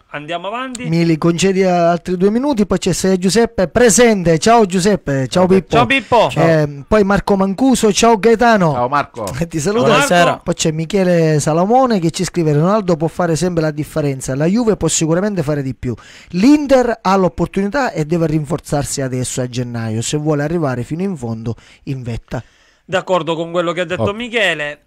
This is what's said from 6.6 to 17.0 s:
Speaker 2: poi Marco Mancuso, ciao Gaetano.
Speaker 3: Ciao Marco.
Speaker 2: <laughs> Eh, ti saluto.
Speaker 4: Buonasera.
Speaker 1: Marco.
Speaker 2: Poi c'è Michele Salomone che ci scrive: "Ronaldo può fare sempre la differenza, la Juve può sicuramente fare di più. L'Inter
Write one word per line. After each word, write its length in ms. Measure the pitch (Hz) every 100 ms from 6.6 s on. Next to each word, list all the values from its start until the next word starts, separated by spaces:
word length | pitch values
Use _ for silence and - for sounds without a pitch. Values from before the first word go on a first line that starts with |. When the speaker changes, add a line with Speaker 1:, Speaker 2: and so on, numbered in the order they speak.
| 147 143 -
Speaker 2:
poi 160 | 214
Marco 320 | 196 196 - 202
Mancuso, 580 | 196 190 262 240 220
ciao 240 | - 233 226
Gaetano. 540 | 220 226 240 220 170
Speaker 3:
Ciao 160 | 131 123
Marco. 360 | 143 135 - 101
Speaker 2:
<laughs> 40 | 127
Eh, 60 | 165
ti 120 | 160
saluto. 260 | 151 220 254
Speaker 4:
Buonasera. 380 | 147 277 180 170
Speaker 1:
Marco. 100 | 127 -
Speaker 2:
Poi 80 | 170
c'è 160 | 165
Michele 680 | 156 160 202 180 175 160 151
Salomone 600 | 147 156 190 247 254 214
che 100 | 165
ci 140 | -
scrive: 300 | 175 - 156
"Ronaldo 420 | 147 170 220 180 165
può 100 | 160
fare 280 | - 175 156
sempre 260 | 180 170
la 80 | 156
differenza, 640 | 151 143 160 143 135 - 131
la 100 | 165
Juve 300 | 214 226 190
può 100 | 160
sicuramente 560 | - 160 165 208 196
fare 180 | 143 147
di 140 | 135 120
più. 180 | 123 113 - - -
L'Inter 720 | 175 233 302 285 262 240 -